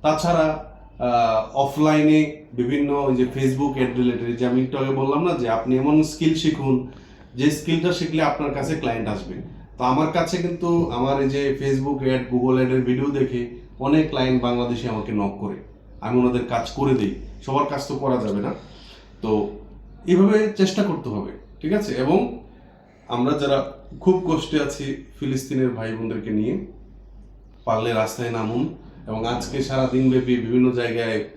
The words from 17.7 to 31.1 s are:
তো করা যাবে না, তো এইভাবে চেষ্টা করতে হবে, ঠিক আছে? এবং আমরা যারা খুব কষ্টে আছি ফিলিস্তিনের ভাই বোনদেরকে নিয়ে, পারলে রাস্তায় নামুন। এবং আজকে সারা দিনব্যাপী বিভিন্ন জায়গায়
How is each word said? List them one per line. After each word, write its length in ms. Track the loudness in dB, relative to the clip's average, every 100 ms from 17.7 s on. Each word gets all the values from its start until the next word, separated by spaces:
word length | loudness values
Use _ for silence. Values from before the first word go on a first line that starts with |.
| -2 -6
তো 80 | -4
করা 220 | 0 0
যাবে 240 | 0 -2
না, 120 | -4 -8 -14 -20 -20 -20 -20 -10
তো 300 | 0 0 0 -8 -18 -20 -20 -12 2
এইভাবে 480 | 6 6 6 2 2
চেষ্টা 260 | 0 2
করতে 260 | -2 -2 -6
হবে, 220 | -8 -8 -12 -18 -10
ঠিক 120 | -2
আছে? 200 | -2 -2
এবং 460 | -2 2 2 2 -8 -16 -20 -20 -20 -20 -20 -8
আমরা 300 | -2 0 0
যারা 400 | 2 0 0 -10 -18 -2
খুব 240 | 2 2 2
কষ্টে 360 | -2 0 -2
আছি 420 | -2 -4 -8 -8 -12 -10
ফিলিস্তিনের 500 | -4 -4 -4 0 0
ভাই 220 | -2 -6
বোনদেরকে 400 | -6 -6 -6 -4
নিয়ে, 340 | -2 -2 -4 -8 -16 -20 -20 -20 -20 -20 -20 -20 -12 -2
পারলে 280 | -2 0
রাস্তায় 380 | 0 -2 -2 -4
নামুন। 440 | -4 -2 -2 -2 -6 -18 -18 -10
এবং 180 | -6 -4
আজকে 380 | -4 -4 -4
সারা 240 | -2 0 0
দিনব্যাপী 460 | 2 4 4 2 0
বিভিন্ন 340 | 2 4 4
জায়গায় 520 | 2 -2 -2 -2